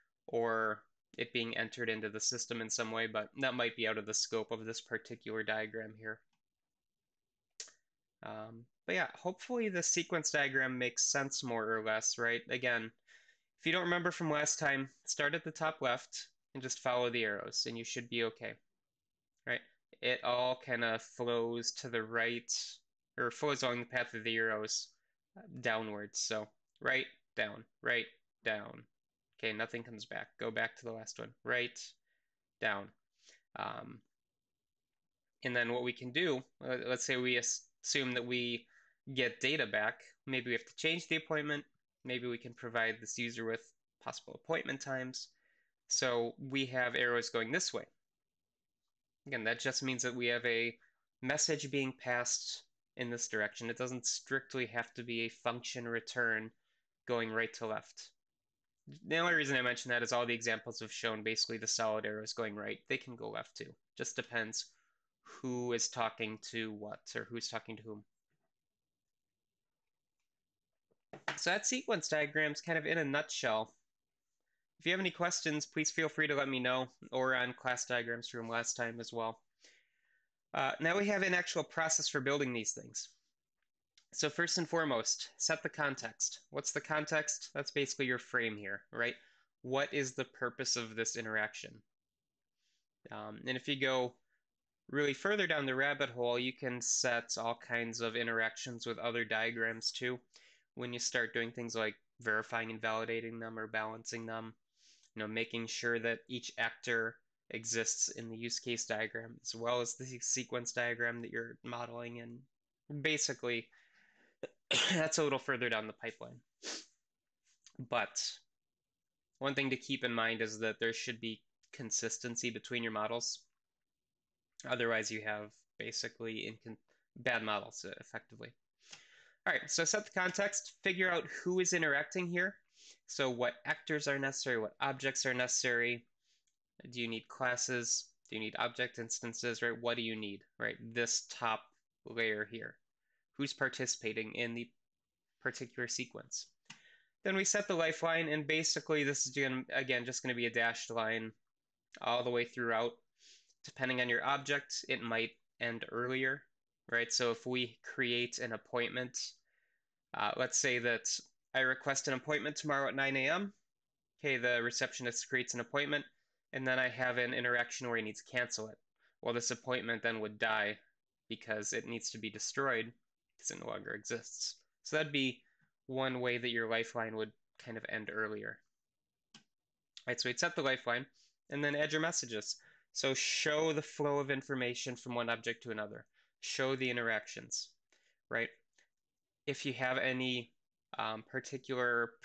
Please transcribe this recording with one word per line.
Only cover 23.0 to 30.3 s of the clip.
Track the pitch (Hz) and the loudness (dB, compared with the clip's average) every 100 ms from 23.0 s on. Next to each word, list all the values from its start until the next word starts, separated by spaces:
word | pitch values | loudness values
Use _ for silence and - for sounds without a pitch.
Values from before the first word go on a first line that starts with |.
| _ - | _ -2
or | 120 | -2
flows | - 151 135 | 2 2 2
along | 131 120 | 2 0
the | 120 | -2
path | 127 117 | -2 -2
of | 113 | -2
the | 113 113 | 0 2
arrows, | 113 107 110 - - _ _ _ _ 190 | 2 2 0 -2 -4 _ _ _ _ -20
uh, | 202 127 | -16 -4
downwards. | 120 110 110 104 104 - | 0 0 0 -4 -6 -4
So | - 110 107 _ _ _ | -2 -2 -4 _ _ _
right, | 127 131 131 - _ - | 0 2 0 -8 _ -4
down, | 110 107 - _ | -4 -6 -16 _
right, | 123 120 110 - _ _ | 0 0 0 -8 _ _
down. | 113 107 110 - 113 _ _ _ _ _ | -2 -2 -4 -12 -18 _ _ _ _ _
Okay, | 113 | -4
nothing | 107 117 120 | -2 -2 -4
comes | 117 110 - | -8 -12 -10
back. | 101 101 | -8 -10